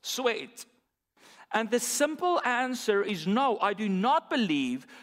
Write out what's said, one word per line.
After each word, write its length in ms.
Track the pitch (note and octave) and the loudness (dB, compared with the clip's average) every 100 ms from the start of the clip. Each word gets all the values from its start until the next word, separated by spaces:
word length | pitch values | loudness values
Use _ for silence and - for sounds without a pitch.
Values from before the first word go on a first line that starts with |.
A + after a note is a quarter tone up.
sweat. 640 | - - B3 G#3+ C3 - - _ _ _ _ _ - - - A3 | -8 -2 -2 -2 -8 -16 -20 _ _ _ _ _ -20 -20 -4 -2
And 140 | A3 | 0
the 100 | A#3+ | 0
simple 640 | - - D4+ D#4 F4+ E4+ | 0 0 0 2 2 2
answer 600 | B3 A#3+ B3+ B3 - G3+ | 2 0 -2 -2 0 0
is 240 | G#3 F3+ E3 | 0 -2 0
no, 320 | A3+ C4+ G#3+ | 2 2 2
I 140 | G3+ | 0
do 140 | G3+ G#3 | 0 -2
not 400 | F#3 A#3+ D#4+ D#4+ | 0 2 2 0
believe 600 | D4 G3 D3 B2+ C3 - - | 0 2 0 0 -4 -10 -20